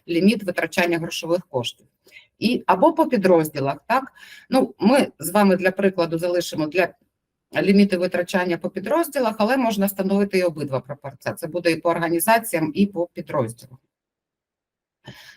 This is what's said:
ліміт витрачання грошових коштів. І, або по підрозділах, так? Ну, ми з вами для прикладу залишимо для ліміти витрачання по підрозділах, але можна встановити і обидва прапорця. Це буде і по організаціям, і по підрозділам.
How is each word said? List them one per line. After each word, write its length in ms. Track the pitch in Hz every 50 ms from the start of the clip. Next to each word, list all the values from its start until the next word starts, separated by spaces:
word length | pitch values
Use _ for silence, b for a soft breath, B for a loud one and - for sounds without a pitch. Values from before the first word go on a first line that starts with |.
| b -
ліміт 340 | 170 165 175 202 240 208 202
витрачання 560 | 185 175 - - 165 - - 175 170 170 165
грошових 480 | 165 170 - - - 160 170 185 -
коштів. 400 | _ - 127 120 - - _ _ _ _ _ B B B B B B _ _
І, 240 | - 220 247 - -
або 260 | - 180 185 233 320 330
по 140 | 311 320
підрозділах, 720 | - - 220 180 185 180 165 160 156 - 143 135 139 147 151 -
так? 260 | - 226 262 269 - B B B B B B B B
Ну, 240 | - 269 - - - -
ми 340 | 165 208 254 285 202 - - _
з 120 | 139 165
вами 260 | 175 208 208 196 185
для 140 | 180 185 185
прикладу 480 | 180 - 202 196 190 185 170 160 165 165
залишимо 480 | 170 180 175 180 170 - - 151 156
для 220 | 156 147 180 180 170 - _ _ _ _ _ _ _ _ _ _ _ -
ліміти 400 | 143 160 190 202 202 202 196 190
витрачання 600 | 180 180 180 - 170 175 - - 190 180 180 170 165
по 120 | - 175
підрозділах, 640 | - 180 185 214 285 330 339 320 - 285 254 220 214 -
але 180 | 208 214 254
можна 300 | 277 247 226 220 202 196
встановити 520 | 196 - - 190 190 196 196 208 202 - 185
і 40 | 180
обидва 380 | 175 156 156 147 143 135 127
прапорця. 520 | - - - - - 139 135 - - 123 107
Це 140 | - -
буде 240 | 160 151 175 170 170
і 60 | 160
по 120 | 156 - 170
організаціям, 840 | 170 170 165 165 170 170 - - 226 233 226 - - 165 156 - -
і 120 | 180 202
по 220 | 202 - 165 175 - _
підрозділам. 640 | - - - 160 151 127 113 117 - - - - - _ _ _ _ _ _ _ _ _ _ _ _ _ _ _ _ _ _ _ _ _ _ _ _ B B B B B B B